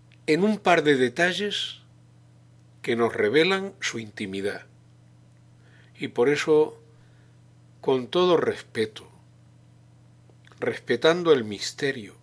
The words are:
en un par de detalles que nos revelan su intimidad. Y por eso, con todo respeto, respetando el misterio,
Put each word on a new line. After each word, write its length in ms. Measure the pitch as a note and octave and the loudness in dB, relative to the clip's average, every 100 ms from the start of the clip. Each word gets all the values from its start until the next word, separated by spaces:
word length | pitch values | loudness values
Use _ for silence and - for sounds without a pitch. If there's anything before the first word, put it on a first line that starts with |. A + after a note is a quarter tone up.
| _ - - | _ -14 0
en 180 | D#3 | 2
un 140 | G3+ G#3 | 2 0
par 260 | - E3+ | 2 2
de 120 | D3+ C#3 | 4 2
detalles 840 | B2+ A#2+ F3 F3 G#3 F#3 - - - - _ _ _ _ _ _ _ _ | 2 0 -2 0 -6 -6 -8 -12 -20 -20 _ _ _ _ _ _ _ _
que 140 | - A#2 | -4 0
nos 180 | A#2 | 0
revelan 600 | A2+ G#2+ C3+ E3+ F#3+ G3 F#3+ | 0 2 2 2 0 -6 -10
su 200 | - A#2 | -10 -10
intimidad. 720 | G#2+ - G2+ G2 G2 F#2+ - _ _ _ _ _ _ _ _ _ - - - - | -12 -12 -10 -6 -6 -8 -14 _ _ _ _ _ _ _ _ _ -20 -20 -20 -12
Y 80 | C3+ | -10
por 220 | - B2+ | 0 2
eso, 520 | D3 - D3+ D#3 - - - - _ _ _ - _ _ _ | 2 2 4 2 -2 -20 -20 -20 _ _ _ -20 _ _ _
con 260 | - C3 B2 | 0 0 0
todo 300 | F3 F3+ E3+ | 0 4 4
respeto, 680 | A#2+ G2+ - A#2+ A2 - - - _ _ _ _ _ _ _ _ _ _ _ - - - | 2 -4 -8 -6 -6 -6 -20 -20 _ _ _ _ _ _ _ _ _ _ _ -20 -20 -8
respetando 720 | A#2+ A2+ - A#2 D#3+ F3 E3+ | -6 -6 -4 0 2 2 4
el 100 | C#3+ | 2
misterio, 720 | G#2+ G2+ - - C#3+ C3 G2+ - | 2 -8 -10 -6 -6 -6 -12 -20